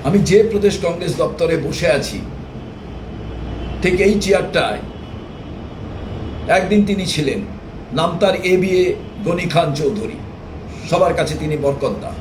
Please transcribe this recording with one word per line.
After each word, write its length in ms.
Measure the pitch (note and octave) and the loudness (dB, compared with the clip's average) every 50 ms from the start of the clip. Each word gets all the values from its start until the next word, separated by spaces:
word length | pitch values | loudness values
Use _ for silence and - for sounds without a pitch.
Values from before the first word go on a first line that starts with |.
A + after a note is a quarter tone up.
| C#3+ | 0
আমি 160 | C3+ F#3 G3+ | 4 4 4
যে 240 | D#3 - F#3 G#3+ A3 G#3 | 4 6 6 6 6 6
প্রদেশ 280 | G3+ G3+ G3 G3+ - - - | 2 4 2 2 2 2 -2
কংগ্রেস 340 | E3+ F3 E3+ F3+ E3 C#3 - | -2 -2 -2 -2 -2 0 0
দপ্তরে 400 | D#3+ - - - E3+ E3 D#3+ D3 | 0 -2 0 0 0 2 2 0
বসে 340 | C3+ C#3+ - - E3+ E3+ | 0 -2 -2 0 2 2
আছি, 300 | D3+ - G#3+ - - G2 - - - - - - - - - - - - - - - - - - - - - - - - - - - - - - - - | 2 2 0 -4 -6 -8 -8 -8 -10 -10 -12 -12 -12 -12 -12 -12 -14 -14 -14 -12 -12 -12 -12 -10 -10 -10 -10 -8 -8 -8 -8 -8 -6 -6 -6 -6 -4 -2
ঠিক 200 | - F3+ F#3 F3+ | 0 0 2 4
এই 200 | F#3+ G3+ G#3+ G3+ | 4 4 4 4
চেয়ারটায় 580 | - F#3+ G3 F#3 D#3 C#3 - E3+ - A2 G#2 - - - - - - - - - - - - - - - - - - - - - - - - - - - - - - - - - - - | 4 4 4 4 4 2 0 0 0 0 -2 -4 -6 -10 -10 -12 -12 -12 -12 -12 -12 -12 -12 -12 -12 -12 -12 -12 -12 -12 -12 -12 -10 -10 -10 -10 -8 -8 -8 -8 -6 -8 -8 -8 0 2
একদিন 380 | F3 F#3+ F#3+ - G#3 G#3 G#3 | 2 2 4 4 4 4 4
তিনি 200 | - G3+ F#3+ F#3 | 4 2 0 0
ছিলেন। 340 | D3+ - D3+ D3+ C3 A#2 - - - - - - - - - - - D3 | -2 0 0 0 0 0 -2 -4 -8 -10 -12 -14 -14 -14 -14 -10 -4 -2
নাম 240 | D#3 E3 F3 E3+ E3+ | 0 0 0 2 2
তার 160 | G#3+ F#3+ F#3 | 2 2 2
এবিএ 580 | F#3+ - F3+ F#3 F#3+ F#3 F#3+ F#3 F#3 F#3 F3 - - - - - - G#3 | 2 2 4 4 4 4 4 4 4 4 4 2 -2 -6 -12 -10 -6 -2
গনি 160 | - F3 F3 | -2 0 0
খান 320 | F3 D3+ C#3 E3 E3 D3+ C3+ | 0 2 4 4 4 4 2
চৌধুরী, 400 | C#3+ D3+ C3+ A2 G#2 A2+ A2 - - - - - - - - - - - - - - - - | 0 0 0 0 -2 -4 -6 -6 -8 -10 -12 -12 -14 -14 -12 -12 -12 -12 -12 -12 -12 -4 0
সবার 240 | D#3+ E3+ F#3 F3 E3+ | 4 4 4 4 4
কাছে 220 | E3+ D3+ C3+ D#3 D3 | 2 0 0 0 -2
তিনি 180 | D3+ D#3 D3+ C#3 | -2 -2 -2 2
বরকন্দা। 540 | C#3 C#3 C#3 - C#3+ B2 G2+ F#2 - - - - | 2 0 0 2 0 -2 -2 -2 -6 -8 -8 -8